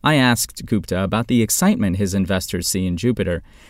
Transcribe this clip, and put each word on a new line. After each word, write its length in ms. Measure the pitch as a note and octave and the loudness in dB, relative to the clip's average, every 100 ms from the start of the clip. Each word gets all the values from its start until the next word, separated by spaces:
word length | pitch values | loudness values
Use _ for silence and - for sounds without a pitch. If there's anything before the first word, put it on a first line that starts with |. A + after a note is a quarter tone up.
I 100 | - | 4
asked 500 | D3+ B2+ A#2 - - | 4 4 2 -2 -8
Gupta 360 | - G#2+ - F2+ | -4 -4 -2 -2
about 260 | F#2+ G#2+ A#2+ | 0 -2 0
the 140 | B2 | 2
excitement 540 | G#2+ - F#3 G3 G2+ | 2 2 2 2 0
his 180 | F#2+ G2 | 0 0
investors 540 | G2 F#2 F#2+ - F2+ F2+ | 0 0 -2 -2 -6 -2
see 180 | G2 | -2
in 120 | F#2 F2 | -2 0
Jupiter. 440 | A#2+ A2+ F2 E2 - - | -2 0 -2 -4 -8 -20